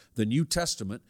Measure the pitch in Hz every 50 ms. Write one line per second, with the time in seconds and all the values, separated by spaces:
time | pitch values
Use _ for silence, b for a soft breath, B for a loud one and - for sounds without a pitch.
0 | b b - 117 110 107 120 151 160 - - 175 175 - - - 110 95 110 123
1 | b